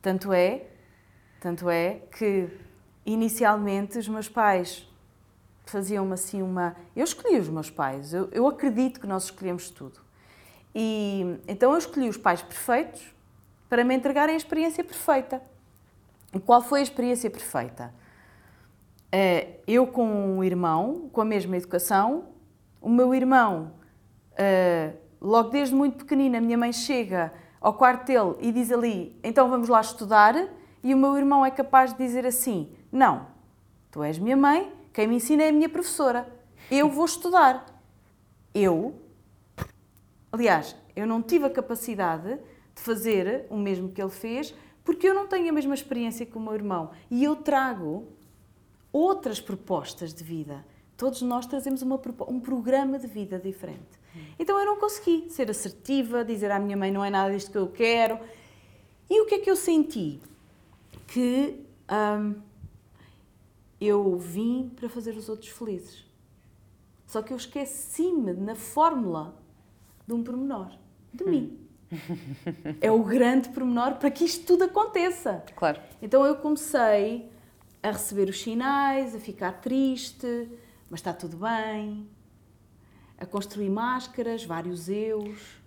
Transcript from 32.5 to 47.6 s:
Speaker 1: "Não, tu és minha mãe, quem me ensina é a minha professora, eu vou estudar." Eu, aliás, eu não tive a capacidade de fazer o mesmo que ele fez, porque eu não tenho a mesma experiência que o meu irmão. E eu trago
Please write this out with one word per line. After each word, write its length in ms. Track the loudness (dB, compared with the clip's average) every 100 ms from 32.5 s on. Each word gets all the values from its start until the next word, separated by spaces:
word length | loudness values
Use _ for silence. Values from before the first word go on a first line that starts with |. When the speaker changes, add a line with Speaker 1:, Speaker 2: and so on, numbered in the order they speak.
| -2 -4 -12 -6
Speaker 1:
"Não, 360 | 4 6 4 -6 -20 _ _ _ _ _
tu 100 | -6
és 140 | -4 -2
minha 180 | 2 4
mãe, 380 | 4 4 0 -12 -12
quem 160 | -2 0
me 80 | 0
ensina 260 | 2 4
é 60 | 6
a 20 |
minha 160 | 4 2
professora, 580 | 0 -4 0 0 0 -6 -18 _ -20 -2
eu 180 | 2 4
vou 160 | 2 0
estudar." 580 | 0 2 6 6 6 -6 -20 _ _ _ _ _ _ _ 2
Eu, 400 | 2 2 -2 -8 -20 _ _ _ _ -14 -14 _ _ _ _ _ _
aliás, 440 | 0 4 4 0 -14 -16 -8
eu 100 | -4
não 160 | -2
tive 240 | 2 2 2
a 40 |
capacidade 880 | -2 -4 -8 -6 -2 -2 -2 -6 -10 -10 -20 _ -14
de 60 |
fazer 640 | -6 -4 0 0 0 -4 -6
o 80 | -6
mesmo 320 | -2 -2 -4
que 120 | -6
ele 80 | -8
fez, 420 | -6 -8 -8 -8 -14 -20 _
porque 240 | -4 2 4
eu 60 |
não 140 | 2 0
tenho 220 | -2 0
a 40 |
mesma 200 | 0 0
experiência 520 | -4 -4 -4 -4 -6 -10
que 120 | -10
o 40 |
meu 120 | -6
irmão. 380 | -6 -4 -4 -6 -12 -6
E 140 | 0
eu 120 | 0 0
trago 720 | 2 2